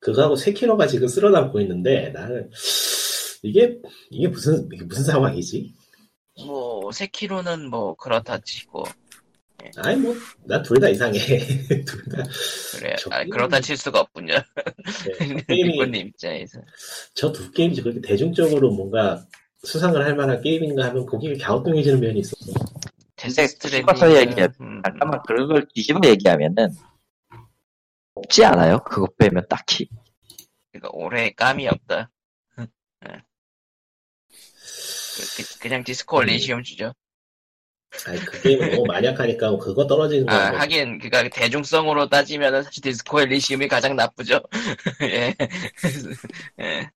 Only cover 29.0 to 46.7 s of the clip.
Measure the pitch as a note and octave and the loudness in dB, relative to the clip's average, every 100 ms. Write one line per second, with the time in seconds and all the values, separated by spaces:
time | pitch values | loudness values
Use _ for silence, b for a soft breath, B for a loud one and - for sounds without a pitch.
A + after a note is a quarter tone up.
29 | F#2+ _ G#2+ F2+ - - - - - - | -2 _ 4 4 -2 -6 -2 -4 -4 -12
30 | _ _ _ - - _ _ - - - | _ _ _ -20 -20 _ _ -16 -14 -10
31 | E2 A#2+ A2+ - A#2+ C#3 C3 - _ F2+ | -6 -2 -2 0 0 0 -2 -2 _ -4
32 | A#2 _ _ _ _ - A#2 _ _ _ | -4 _ _ _ _ -14 -14 _ _ _
33 | - - _ _ _ _ _ _ _ _ | -18 -18 _ _ _ _ _ _ _ _
34 | _ _ _ _ - _ - - - - | _ _ _ _ -20 _ -20 -16 -12 -12
35 | - - - - - - A#2+ B2+ B2 B2+ | -12 -10 -12 -10 -12 -12 -6 -4 -4 -10
36 | - D#3 A#2+ A2+ B2+ A#2+ B2 - A2 B2+ | -2 0 2 0 -2 -4 -6 -8 -8 -10
37 | _ _ _ _ _ _ _ _ _ - | _ _ _ _ _ _ _ _ _ -16
38 | - F2+ - - - C3+ - A#2+ A#2+ F2 | -10 -10 -10 -2 2 4 4 0 0 2
39 | A#2+ C3 A#2+ A2 A2 G2 - G2 C#3+ C#3 | 0 0 -2 0 0 0 -2 0 2 2
40 | D#3 D3 C3 G#2+ G2+ A#2+ E3 D#3+ C3+ G#2+ | 2 2 2 4 2 0 0 0 -2 -6
41 | A#2 B2 B2 - A#2 C#3 C#3 D#3+ D#3 D3 | -2 0 0 0 -2 -2 0 0 2 0
42 | C#3+ C#3+ C#3+ D3 C#3 C3+ C#3 - C#3 A#2+ | 2 2 2 0 0 0 -2 -6 -6 -6
43 | - D3+ C3+ C3+ C3+ C3+ C#3 B2+ C3+ C3+ | -2 2 2 2 0 -2 0 0 0 0
44 | A#2 _ A#2 B2+ - G3+ A#3 - - - | -2 _ 0 0 0 -8 -6 -6 -6 -4
45 | C3+ F#2+ A#2+ - C#3 F#3 F3+ - F3 C#3+ | -2 0 -2 -2 -6 -6 -12 -4 -4 -4
46 | B2+ B2+ A2+ - - - E2+ | -10 -14 -16 -18 -20 -12 -8